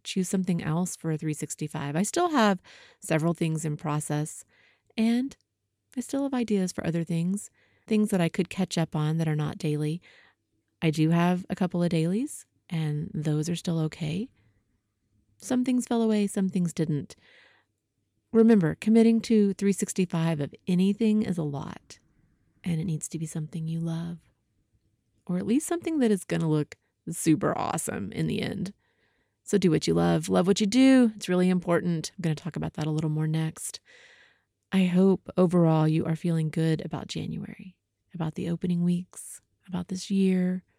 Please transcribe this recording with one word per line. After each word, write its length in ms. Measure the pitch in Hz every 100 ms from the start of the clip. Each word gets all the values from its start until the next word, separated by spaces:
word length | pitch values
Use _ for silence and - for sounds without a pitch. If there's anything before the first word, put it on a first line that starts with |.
choose 240 | - - 180
something 340 | 190 185 170
else 340 | - 160 - -
for 140 | 160
a 60 | 156
three 160 | 160
sixty-five. 640 | 151 151 - 151 143 143 151
I 60 |
still 260 | 208 339 349
have 300 | 302 214 185 - - - _
several 320 | - 160 165
things 320 | 165 165 156
in 120 | 156 151
process, 680 | 156 151 - 147 151 - - _ _ _ _ -
and 380 | 226 240 269 - _ _ _ _ _ -
I 40 |
still 240 | - 277
have 100 | 277
ideas 360 | 269 226 202 185
for 160 | - -
other 160 | 165
things, 480 | 165 165 175 202 - _ _ _ -
things 240 | 220 214
that 100 | 190
I 80 | 165
could 220 | - 175
catch 260 | - 185 -
up 180 | 160
on 220 | 156 151 160
that 120 | 160
are 80 | 151
not 220 | 151 -
daily. 440 | 156 147 151 170 _ - _ _ _ _ _ -
I 80 | 165
do 200 | 151 156
have 360 | 170 175 180 190
a 80 | -
couple 260 | 180 175
of 60 | 170
dailies, 560 | 165 160 202 285 - - _ -
and 420 | 165 156 147 -
those 340 | - 151 151 156
are 80 | 175
still 220 | - 165
okay. 480 | 156 - 156 170 247 _ _ _ _ _ _ _ _ _ _ _
Some 260 | - 254
things 220 | 247 254 226
fell 160 | 233
away, 240 | 220 214 202
some 220 | - 190
things 260 | 185 175
didn't. 420 | - 156 147 180 - _ - _ _ _ _ _ _ _ _ -
Remember, 460 | 226 226 220 160 156
committing 420 | - 226 226 226
to 320 | - 220 202
three 180 | 190 202
sixty-five 680 | 196 202 - 185 170 165 156
of 160 | 143 - -
anything 540 | 180 190 208 220 214
is 160 | - 175
a 40 |
lot, 560 | 151 139 - - - - _ _ _ _ _ _
and 180 | 180 165
it 40 |
needs 240 | 165 156 -
to 100 | 165
be 60 |
something 420 | 160 165 151 165 160
you 140 | 165
love, 380 | 165 165 170 170 _ _ _ _ _ _ _ _ _ _ -
or 120 | 180
at 80 | 196
least 200 | 254 -
something 320 | 339 339 320
that 100 | 233
is 140 | 202
gonna 240 | - 165 165
look 280 | 151 147 - _ _ -
super 460 | 165 - 156 147 -
awesome 560 | - - - - 185
in 140 | - 160
the 160 | -
end. 320 | - - 180 - _ _ _ _ _ _
So 120 | - 202
do 140 | 180
what 160 | 156 165
you 80 |
love, 340 | 165 170 165 165
love 180 | 185 180
what 140 | 202
you 60 | 208
do. 460 | 247 262 262 240 214
It's 140 | -
really 180 | 180 185
important. 640 | 180 175 170 180 165 147 -
I'm 40 |
gonna 120 | 170
talk 200 | 151 165
about 200 | 160 156
that 120 | - 156
a 40 |
little 180 | 156 160
more 180 | 151 156
next. 540 | 160 160 - - - _ - - - _ _ _ _ -
I 120 | 190
hope 460 | 180 180 190 185 - -
overall 500 | 185 175 165 160 156
you 160 | 160
are 100 | 175
feeling 360 | 160 175 165 156
good 340 | 165 160 160
about 240 | 160 - -
January, 680 | - - - - - 190 - _ _ _
about 200 | 170 160
the 160 | 170 180
opening 340 | 170 180 175
weeks, 560 | 175 175 180 - - - _ _ -
about 220 | 180 175
this 220 | 185 -
year, 540 | 196 190 185 180 185 -